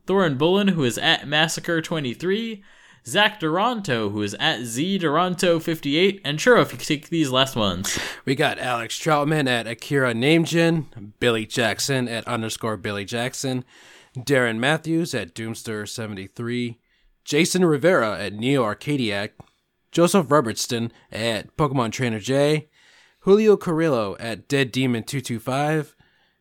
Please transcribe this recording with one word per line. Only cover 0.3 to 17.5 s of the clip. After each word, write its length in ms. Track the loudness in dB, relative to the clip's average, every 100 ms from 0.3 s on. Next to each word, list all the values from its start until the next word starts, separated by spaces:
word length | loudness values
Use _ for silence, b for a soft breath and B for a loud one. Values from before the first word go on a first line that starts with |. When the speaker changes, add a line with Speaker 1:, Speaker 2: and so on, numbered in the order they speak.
| 2
Speaker 1:
Bullen, 300 | 2 4 2
who 140 | 2
is 140 | 0 0
at 320 | 0 0 0
Massacre 540 | 0 0 -2 -2 -2
twenty-three. 840 | -2 -4 -4 -4 -2 -2 -4 -10 b b b b -4
Zach 320 | 2 2 0
Duranto, 720 | -2 0 0 -2 -2 -2 0
who 120 | -2
is 100 | -4 -2
at 220 | -2 -2
Z 380 | -6 -4 -2 0
Duranto 600 | 0 2 0 0 2 2
fifty-eight. 640 | 0 -4 -2 2 2 0
And 160 | -6 0
sure, 160 | 4 4
if 160 | 4
you 60 | -4
could 80 | -4
take 240 | -4 -2
these 200 | -2 2
last 260 | 2 0 0
ones. 420 | 0 0 -4 B B B
Speaker 2:
We 100 | -4
got 240 | 0 0 -2
Alex 400 | -4 -4 -4 -4
Troutman 480 | 0 2 2 2 2
at 200 | 0 -2
Akira 480 | -10 -2 0 2
Namejin, 960 | 2 4 4 2 2 2 2 -4 -14 -18 -2
Billy 240 | 0 0
Jackson 640 | -2 0 0 0 -2 -2 -2
at 180 | -6 -6
underscore 520 | -4 -4 -6 -6 -4
Billy 260 | -6 -6
Jackson, 580 | -6 -4 -6 -6 -4 -6 -8 B B B B -10
Darren 400 | 2 2 4 2
Matthews 580 | 0 0 0 -2 -2
at 200 | -4 -6
Doomster 520 | -8 -8 -8 -8 -8 -8
seventy-three, 920 | -8 -8 -10 -12 -10 -6 -4 -4 -8 _ _ _ _ -2
Jason 400 | 2 2